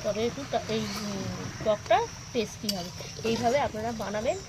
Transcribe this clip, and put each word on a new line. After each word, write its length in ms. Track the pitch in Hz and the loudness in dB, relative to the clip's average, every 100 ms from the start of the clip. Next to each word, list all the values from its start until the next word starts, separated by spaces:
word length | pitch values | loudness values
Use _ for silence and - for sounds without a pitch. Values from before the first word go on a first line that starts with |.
তবে 180 | 220 202 233 | 0 0 0
একটু 120 | 247 285 | -2 -2
টা-, 140 | 233 - 220 | -2 0 0
এই, 80 | 214 202 | 0 -4
উম, 360 | 208 196 190 180 190 - 220 | -4 -4 -4 -4 -6 -2 2
টকটা 320 | 208 - 349 466 - - | 2 6 4 4 -4 -4
টেস্টি 360 | 247 214 - 220 196 | -2 -2 -2 -2 -2
হবে। 160 | 175 - - - 220 | -4 -8 -10 -4 0
এইভাবে 280 | 226 240 277 | 4 4 4
আপনারা 300 | 233 214 226 220 | 2 0 -4 -2
বানাবেন 340 | 196 208 233 381 | -2 0 0 -2